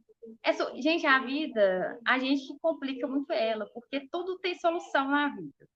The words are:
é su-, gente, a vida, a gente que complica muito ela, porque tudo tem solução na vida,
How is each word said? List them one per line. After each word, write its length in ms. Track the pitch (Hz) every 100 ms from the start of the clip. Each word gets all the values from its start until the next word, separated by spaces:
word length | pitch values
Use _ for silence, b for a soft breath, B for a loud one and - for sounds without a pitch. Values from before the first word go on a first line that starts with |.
| _ _ 226 226
é 80 | -
su-, 280 | 214 - 226
gente, 240 | 277 330
a 140 | 302 262
vida, 800 | 233 285 302 226 196 185 165 - -
a 100 | 247
gente 300 | 262 277 -
que 120 | 285
complica 480 | 330 320 269 269 294
muito 240 | 277 277
ela, 360 | 320 220 214 -
porque 320 | 240 - 277 277
tudo 300 | 349 359 359
tem 160 | 370
solução 540 | 349 339 339 - 294 269
na 260 | 285 285
vida, 340 | 208 151 - -